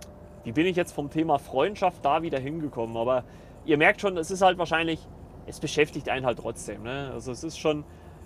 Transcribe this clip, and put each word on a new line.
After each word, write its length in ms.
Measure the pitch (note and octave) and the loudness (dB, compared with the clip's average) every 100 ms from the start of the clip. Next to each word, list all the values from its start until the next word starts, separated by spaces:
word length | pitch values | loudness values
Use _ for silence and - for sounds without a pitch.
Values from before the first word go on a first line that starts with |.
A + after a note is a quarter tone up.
| - - - - A#2 | -18 -18 -20 -14 -4
wie 60 | |
bin 140 | A#2+ F3+ | 0 2
ich 120 | F3+ | 2
jetzt 160 | F3 | -2
vom 180 | - C#3+ | -4 -4
Thema 260 | D#3+ D#3+ C#3+ | 0 2 2
Freundschaft 680 | - C3 F3 G#3 F#3 - | 2 0 0 2 0 2
da 200 | C#3 D#3 | 2 2
wieder 160 | E3 C#3 | 0 -2
hingekommen? 580 | C3+ E3 D3 B2 A2+ A#2 | -4 -6 -6 -4 -4 0
Aber 260 | A#2 B2+ - - - - - | 2 2 0 -12 -20 -6 2
ihr 120 | D3 | 6
merkt 240 | E3+ - | 6 4
schon, 160 | G3+ F3+ | 0 -2
es 140 | D#3+ | -2
ist 100 | F#3+ | 4
halt 160 | F#3+ F#3 | 4 6
wahrscheinlich, 480 | E3 D#3+ E3 D#3 - - - - - | 2 0 0 -2 -8 -18 -18 -16 -14
es 140 | - | -8
beschäftigt 500 | D3+ D3+ D3+ D3+ B2+ | -2 2 2 0 -4
einen 160 | C3 C3 | 0 0
halt 140 | A2+ | 0
trotzdem, 420 | A2+ A2+ - G#2 | -4 -8 -10 -8
ne? 300 | A2+ C3+ C3+ | -6 -6 -6
Also 180 | A#2 A#2+ | -8 -8
es 120 | A#2+ | -8
ist 160 | D#3+ - | -8 -2
schon, 240 | D#3+ D3+ D3+ - - - | 0 0 -2 -16 -20 -20